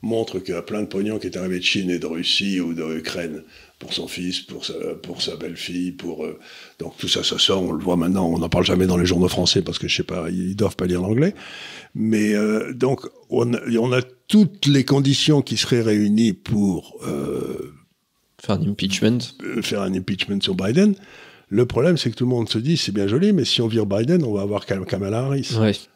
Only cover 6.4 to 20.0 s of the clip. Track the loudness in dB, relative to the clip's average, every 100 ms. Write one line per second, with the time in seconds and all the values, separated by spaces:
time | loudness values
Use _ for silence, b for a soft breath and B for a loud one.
6.4 | B B B _ -12 -8 -4 -2 -2 0
7.4 | 2 2 0 -2 0 2 2 2 2 0
8.4 | 0 2 2 4 4 4 4 4 2 2
9.4 | 2 2 0 -4 -4 -2 -2 -6 -4 -4
10.4 | -4 0 0 0 -2 0 0 2 2 0
11.4 | B B B B B -4 0 2 2 2
12.4 | 2 0 -2 -2 0 0 -4 -18 _ 0
13.4 | 2 0 0 0 2 0 -2 -12 _ 4
14.4 | 4 4 2 4 4 4 4 2 4 4
15.4 | 2 -2 2 2 4 4 4 4 4 2
16.4 | -2 2 2 0 -6 -12 -8 -6 -4 -4
17.4 | -6 -8 -12 -16 _ _ _ _ _ _
18.4 | -4 0 0 -2 -4 2 2 2 -2 -10
19.4 | -8 -6 -4 -4 -2 -2